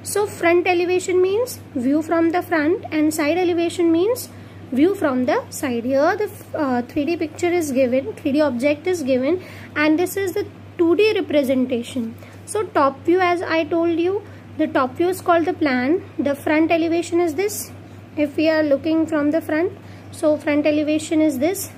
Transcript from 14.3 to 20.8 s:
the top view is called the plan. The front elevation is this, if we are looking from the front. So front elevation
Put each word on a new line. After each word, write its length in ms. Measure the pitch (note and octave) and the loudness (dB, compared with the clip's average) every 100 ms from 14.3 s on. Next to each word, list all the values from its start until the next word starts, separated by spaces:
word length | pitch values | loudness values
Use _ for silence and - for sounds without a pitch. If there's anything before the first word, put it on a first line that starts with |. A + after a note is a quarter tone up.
| - - - | -18 -18 -4
the 100 | D#4 | -2
top 280 | D4+ C4 - | 0 -2 0
view 120 | F4 | 0
is 140 | F#4 | 0
called 240 | - E4+ D#4+ | 2 2 2
the 80 | |
plan. 500 | F4+ D4+ B3 B3+ F4+ - - | 0 0 0 0 0 -2 -4
The 160 | C4 C#4+ | -2 -2
front 340 | - D#4 D#4+ | 0 2 2
elevation 500 | E4+ E4 E4 E4 E4+ | 2 2 -2 0 0
is 160 | F4 C#4+ | 0 0
this, 360 | G4+ - - - - - - - | -4 -4 -12 -14 -18 -20 -12 -4
if 180 | D4 D#4 | -2 2
we 140 | D#4 | 2
are 120 | D#4 | 2
looking 460 | D4+ C#4 E4 D#4+ D#4+ | 2 2 2 0 2
from 240 | D#4 D4 | 0 2
the 100 | D#4+ | 0
front. 300 | D#4 D#4 F#4 - - - - | 0 -2 -2 -4 -18 -20 -18
So 260 | - D#4 D4 | -2 0 0
front 280 | D#4 D4 D4+ | 0 2 2
elevation 560 | D4+ | 2